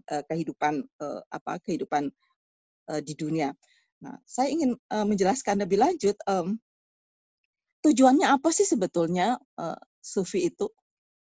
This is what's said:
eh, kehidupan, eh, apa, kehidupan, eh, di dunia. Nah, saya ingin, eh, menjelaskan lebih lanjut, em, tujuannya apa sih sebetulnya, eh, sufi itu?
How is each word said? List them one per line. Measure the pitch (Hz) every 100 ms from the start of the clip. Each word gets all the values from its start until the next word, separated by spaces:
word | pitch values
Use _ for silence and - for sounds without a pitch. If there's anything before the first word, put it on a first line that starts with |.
| -
eh, | 147
kehidupan, | - 160 151 139 151 151
eh, | 127 - 147 95 -
apa, | 156 - 160
kehidupan, | - 170 - 147 143 - _ _ _ _ _ _ -
eh, | 156
di | 147 151
dunia. | 156 160 139 143 _ _ _ _
Nah, | 139 -
saya | - - 269
ingin, | 302 269 226
eh, | - 214
menjelaskan | 208 208 190 196 - 202 202
lebih | 196
lanjut, | 277 349 196 208
em, | - 190 170 220 _ _ _ _ _ _ _ _ _ _ _ _
tujuannya | 311 240 262 277 302
apa | 269 294 330
sih |
sebetulnya, | 403 269 185 175 165 180 190 247 _ -
eh, | 139 - - _
sufi | - - 180 196 175
itu? | - 202 _ _ _ _ _ _ _